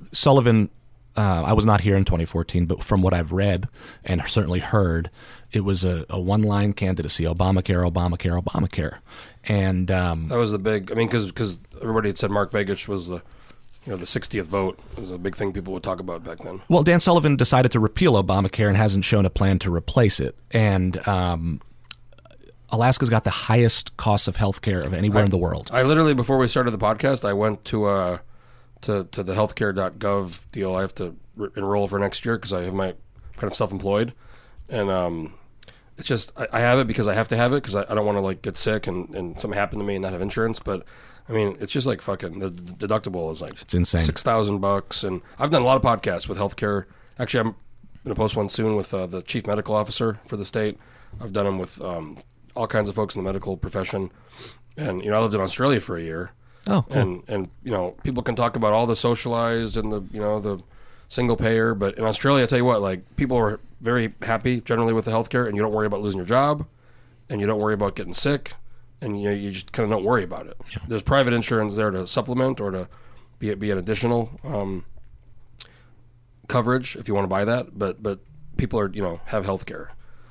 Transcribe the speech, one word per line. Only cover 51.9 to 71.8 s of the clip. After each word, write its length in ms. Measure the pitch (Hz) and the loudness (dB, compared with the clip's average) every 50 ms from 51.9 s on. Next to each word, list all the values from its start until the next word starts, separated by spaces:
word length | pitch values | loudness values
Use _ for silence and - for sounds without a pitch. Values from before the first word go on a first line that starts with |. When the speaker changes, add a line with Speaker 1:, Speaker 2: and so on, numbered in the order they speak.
| 87 82 78 76 - - - - _ - - - - | -8 -8 -10 -12 -14 -18 -20 -20 _ -20 -20 -12 -6
Speaker 2:
all 120 | 120 113 | -4 -4
kinds 220 | - - 107 104 101 | 0 0 -2 -2 0
of 60 | 95 | -2
folks 200 | 107 107 95 - | -4 -4 -4 -4
in 80 | 104 92 | -6 -4
the 40 | |
medical 280 | 95 95 98 - 101 95 | -4 -4 -4 -6 -6 -6
profession. 540 | - - 90 - 98 90 - - 98 95 - - - - - - - - - - - - - - | -6 -6 -6 -4 -6 -6 -4 -6 -6 -6 -8 -12 -18 -20 -20 -20 -18 -18 -18 -18 -20 -20 -18 -12
And, 260 | 156 151 107 90 90 - | -8 -6 -6 -6 -4 -2
you 80 | 104 | 0
know, 60 | 104 | 0
I 40 | 110 | 2
lived 140 | 113 104 107 | 2 2 0
in 60 | 98 | 0
Australia 380 | 95 90 - - 127 143 135 104 | -2 -2 0 0 2 2 2 0
for 160 | - - 90 | -2 -4 -8
a 60 | 82 | -8
year. 300 | 82 80 80 85 90 - - _ - - - - - | -8 -8 -8 -8 -10 -12 -14 _ -20 -20 -20 -10 -2
Speaker 1:
Oh, 160 | 196 202 165 120 - | 0 2 2 0 2
cool. 80 | 135 | 0
Speaker 2:
And, 260 | 135 101 92 90 87 - | 0 2 0 -2 -6 -8
and, 220 | - 107 98 92 - - - - | -6 -4 -4 -4 -6 -10 -12 -8
you 80 | 123 | -4
know, 240 | 110 95 90 90 - - - | -2 -2 -2 -4 -6 -6 -6
people 200 | 139 127 123 - | -4 -4 -2 -4
can 120 | 127 113 | -4 0
talk 200 | 117 117 120 - | 0 0 0 0
about 180 | 120 113 104 107 | 2 2 4 4
all 140 | 113 120 | 4 4
the 80 | 117 113 | 2 0
socialized 800 | - - 120 117 - - 123 117 117 117 117 117 117 113 107 101 | 0 0 0 0 0 -2 -2 -2 0 0 0 0 0 -2 -2 -2
and 140 | 113 107 107 | -4 -2 -2
the, 100 | 107 101 92 - | -4 -6 -6 -8
you 80 | - 107 | -6 -4
know, 200 | 104 107 107 107 | -2 -2 -2 -2
the 180 | 98 104 98 90 - - - - - - - - - | -2 -4 -6 -6 -8 -16 -20 -20 -20 -20 -20 -20 -16
single 280 | - - 127 123 117 113 | -8 -4 0 0 2 2
payer, 380 | - 117 113 113 113 113 117 110 | 2 2 2 2 4 2 2 2
but 200 | 98 104 98 - - | 0 -2 -2 -2 0
in 40 | 113 | -2
Australia, 400 | 110 104 - - 139 143 139 120 | -2 0 2 2 4 4 4 4
I 40 | |
tell 100 | - 135 | 4 2
you 80 | 123 123 | 2 4
what, 160 | 127 117 104 | 4 2 2
like, 340 | 101 95 92 90 - - - | 2 0 -2 -4 -8 -10 -4
people 220 | - 139 123 131 | -4 -2 0 2
are 220 | 120 110 104 107 - - - - - | 2 2 2 0 -4 -10 -16 -18 -6
very 360 | - 117 123 120 113 104 - - 104 | -2 0 0 2 0 -2 -4 -6 -2
happy 360 | 117 113 107 113 127 123 117 | -2 -2 0 2 0 0 0
generally 300 | - - 117 113 117 113 | 0 0 0 2 2 2
with 140 | 113 113 107 | 2 2 0
the 60 | 117 | 0
healthcare, 340 | 110 113 107 - - 123 120 | 0 0 0 0 0 0 0
and 100 | 110 101 | 0 0
you 60 | 101 | 0
don't 100 | 107 110 | 0 0
worry 140 | 104 107 107 | 2 0 0
about 160 | 104 101 101 | 0 -2 -2
losing 160 | 104 101 95 | -2 -2 -4
your 80 | 95 87 | -4 -2
job, 400 | 95 120 131 139 147 151 147 156 - _ _ _ - - - - - - - - - | 2 2 4 4 2 0 -2 -4 -10 _ _ _ -20 -20 -20 -20 -20 -20 -20 -12 -8
and 100 | - 104 | -4 -2
you 60 | 101 | 0
don't 140 | 104 110 107 | 0 0 0
worry 160 | 107 107 107 | 0 0 0
about 200 | 101 104 98 - | 0 0 -2 -2
getting 180 | - 92 90 87 | -4 -8 -6 -4
sick, 420 | - - 143 143 135 - - - - - - - - - - - - 139 | 0 0 0 0 0 -4 -8 -12 -12 -12 -14 -16 -16 -18 -20 -14 -10 -8
and, 180 | 110 101 101 | -6 -4 -2
you 80 | 101 101 | -2 -2
know, 60 | 101 | -2
you 160 | 101 101 101 | -2 -4 -6
just 200 | 92 95 - - | -8 -8 -10 -6
kinda 160 | - 117 113 104 | -4 -2 0 0
don't 140 | 113 98 92 | 0 0 2
worry 200 | 110 127 110 90 | 2 2 2 0
about 240 | 78 90 92 - | -2 -8 -10 -12
it. 100 | - - - - - | -12 -14 -14 -14 -12
Speaker 1:
Yeah. 80 | - - - | -12 -12 -8
Speaker 2:
There's 160 | - 113 101 - | -6 -6 -4 0
private 300 | - 139 139 131 123 120 | 2 4 4 4 4 2
insurance 420 | 117 107 - 120 110 107 104 101 | 2 2 0 0 0 0 0 0
there 160 | 110 | 0